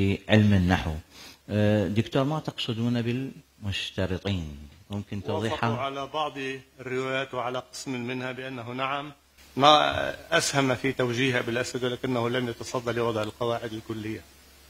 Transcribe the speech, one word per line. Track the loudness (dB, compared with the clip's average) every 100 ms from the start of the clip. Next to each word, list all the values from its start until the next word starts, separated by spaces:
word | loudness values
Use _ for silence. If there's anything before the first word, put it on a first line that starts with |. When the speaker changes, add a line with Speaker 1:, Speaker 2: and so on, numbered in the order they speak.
| 2 2 6
Speaker 1:
علم | 6 8
النحو. | 6 6 4 0 -6 -10 -20 -20 -16 -4
آه، | 2 4 4 2
دكتور، | 0 0 0
ما | 0 -2
تقصدون | -6 -6 -4 -2 0 0
بالمشترطين؟ | -2 -4 -6 -12 -20 -10 -6 -4 -6 -4 -2 -2 -2 -2 -4 -10 -16 -20 -10
ممكن | -10 -8 -8
توضيحها؟ | -4 -4 -2 0 0
Speaker 2:
وافقوا | 0 -4
على | -6 -6
بعض | -4 -4 -4 -8 -8 -12 -14
الروايات | -6 -4 -2 -2 -4
وعلى | -4 -4 -4
قسم | -8 -10 -8
منها | -6 -4 -6 -6
بأنه | -8 -10 -10 -8
نعم، | -4 -2 -4 -8 -16 _ _ -8 6
ما | 8 8 6 0 -2 -6 0 0
أسهم | 2 2 2 2
في | 0
توجيه | 0 0 2 2 2
أبي | 0
الأسود، | -2 -2 -4
ولكنه | -4 -2 -2 0 0
لم | 0 -2
يتصدى | -6 -6 -6 -2
لوضع | 0 0 0
القواعد | -2 -2 -2 -2 -4
الكلية. | -8 -8 -8 -6 -8 -12 -20 -20 -20